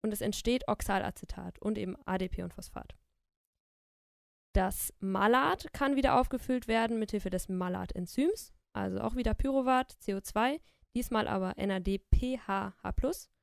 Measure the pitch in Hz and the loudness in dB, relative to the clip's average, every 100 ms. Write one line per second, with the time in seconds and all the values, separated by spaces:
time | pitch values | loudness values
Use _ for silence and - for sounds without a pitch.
0 | 220 214 - 208 - 247 - 214 - 196 | -2 -2 -2 -2 2 2 2 -2 0 0
1 | - - - - 175 - 208 220 185 - | 0 -6 -10 -10 -10 -6 -4 -4 -4 -6
2 | - 190 185 - 180 - - - - - | -4 -2 -2 -4 -6 -10 -12 -12 -12 -18
3 | _ _ _ _ _ _ _ _ _ _ | _ _ _ _ _ _ _ _ _ _
4 | _ _ _ _ _ - 185 - - - | _ _ _ _ _ 2 2 0 -8 -6
5 | 190 190 202 254 285 370 - - 285 277 | -4 2 4 4 4 0 -4 -2 2 4
6 | 269 - 254 254 - 254 233 226 226 226 | 4 4 4 -2 -2 -4 0 0 2 0
7 | 214 208 190 185 - 185 180 185 180 - | -2 -2 -2 -4 -2 -2 -2 -4 -4 -6
8 | 175 - 302 440 - - _ 214 190 190 | -4 0 0 0 -6 -20 _ -6 -4 -2
9 | 220 240 226 214 269 269 254 254 262 - | -2 0 0 0 2 2 4 2 2 -6
10 | - 196 - - 240 311 - _ _ 240 | -4 -4 -2 0 2 0 -8 _ _ -4
11 | 247 226 - 190 185 - 196 190 180 196 | 0 0 0 0 -2 -2 -2 0 0 -2
12 | _ - 247 254 - 196 196 - 190 - | _ 4 4 -4 -2 -4 -4 -8 -4 0
13 | 262 370 - _ | 0 -2 -10 _